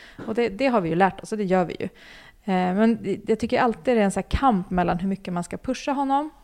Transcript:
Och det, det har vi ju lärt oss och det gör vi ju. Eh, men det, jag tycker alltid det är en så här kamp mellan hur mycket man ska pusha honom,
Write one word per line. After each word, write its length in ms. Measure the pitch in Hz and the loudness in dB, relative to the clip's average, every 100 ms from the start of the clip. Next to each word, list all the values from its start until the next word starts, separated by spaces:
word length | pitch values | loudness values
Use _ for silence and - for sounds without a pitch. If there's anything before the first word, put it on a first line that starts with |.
| - - - | -20 -14 -6
Och 80 | 220 | -2
det, 140 | 240 | -2
det 180 | 196 269 | 0 2
har 140 | 240 | 2
vi 80 | 170 | 2
ju 60 | 165 | 4
lärt 240 | 190 - | 2 2
oss 100 | - | -8
och 60 | 214 | -4
det 60 | |
gör 220 | 196 185 170 | 2 2 2
vi 100 | - | -4
ju. 60 | - - - - - _ - | -8 -10 -20 -20 -20 _ -2
Eh, 200 | 185 180 185 | 0 0 2
men 280 | 226 220 | 2 2
det, 160 | 190 190 - | -2 -6 -2
jag 120 | 220 | -2
tycker 200 | 233 247 | 0 2
alltid 360 | 240 220 - 233 | 0 0 0 2
det 40 | |
är 40 | 196 | 2
en 60 | |
så 80 | 190 | 0
här 80 | - | -2
kamp 400 | - 269 202 180 | 2 2 2 0
mellan 300 | 180 175 170 | 0 0 0
hur 80 | 190 | -2
mycket 240 | 196 - | -4 -4
man 100 | 175 | -6
ska 140 | 175 185 | -6 -8
pusha 340 | - 254 - | -6 -6 -4
honom, 380 | 277 269 269 302 - | -2 0 0 -2 -12